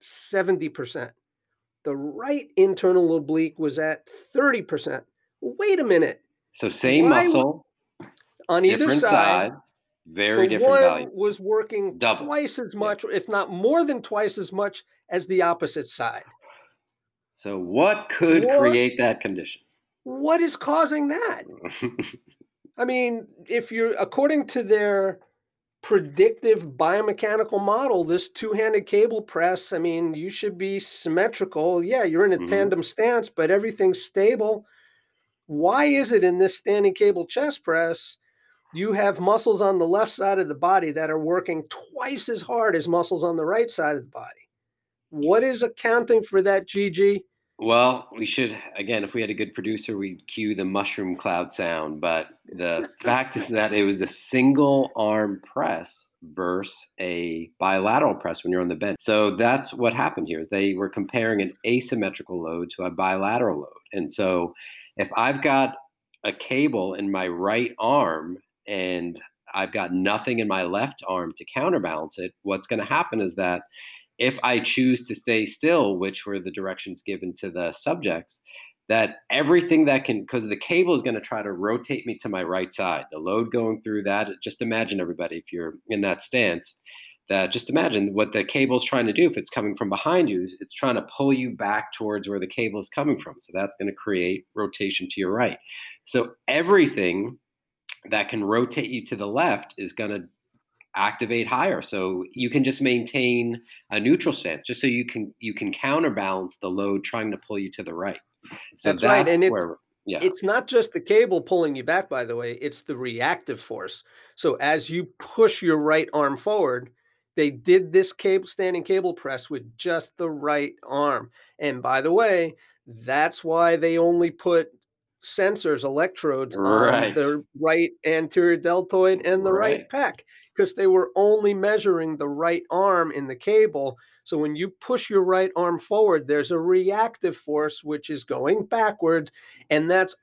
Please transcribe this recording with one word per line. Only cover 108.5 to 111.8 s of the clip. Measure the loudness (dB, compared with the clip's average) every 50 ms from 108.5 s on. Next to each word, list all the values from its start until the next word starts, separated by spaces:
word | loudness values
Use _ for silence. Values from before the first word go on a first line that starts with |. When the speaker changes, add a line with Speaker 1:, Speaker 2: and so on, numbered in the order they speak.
| -20 -20 -20 -20 -16
Speaker 2:
So | -4 -2 -2
Speaker 1:
That's | 0 2 4
right. | 4 6 6 6
Speaker 2:
that's | 4 4
Speaker 1:
And | 4 4
it's, | 2 2
Speaker 2:
where, | 0 -2 -4 -8 -12 _ _ _ _ _
yeah. | -8 -4 -2
Speaker 1:
it's | 0 -2 -2 -2 -2
not | -2 -2 -2 -2
just | 2 2 2 2 2 -2
the | -6
cable | -2 2 4 4 4 4 2 -2 0
pulling | 0 0 2 2 0 -2
you | -4